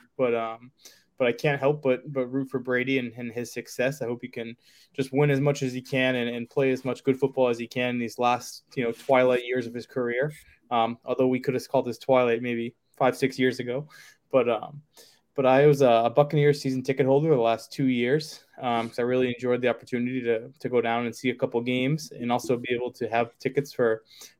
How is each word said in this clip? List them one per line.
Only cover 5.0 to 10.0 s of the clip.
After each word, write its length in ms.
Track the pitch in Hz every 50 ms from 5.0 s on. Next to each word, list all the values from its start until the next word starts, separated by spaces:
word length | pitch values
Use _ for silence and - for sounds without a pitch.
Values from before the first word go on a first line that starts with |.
| 131 - -
win 160 | 139 147 147
as 100 | 143 135
much 220 | 139 147 143 143
as 100 | 143 131
he 120 | 123 127 127
can 320 | - - 131 131 131 127
and, 200 | 123 120 120 120
and 140 | 120 117 -
play 220 | - 143 139 135
as 120 | 131 127 127
much 200 | 131 123 - -
good 160 | - 131 131
football 300 | - 131 135 - 127 123
as 100 | 120 113
he 80 | 120 113
can 240 | - 127 123 123
in 80 | 123 123
these 180 | 120 113 - -
last, 460 | 120 120 123 123 120 - - - - _ -
you 100 | 135 123
know, 80 | 117
twilight 540 | 117 - - - 135 127 127 127 127 123 123
years 220 | 120 123 127 117 117
of 80 | 120
his 100 | 120 110
career. 480 | - - 135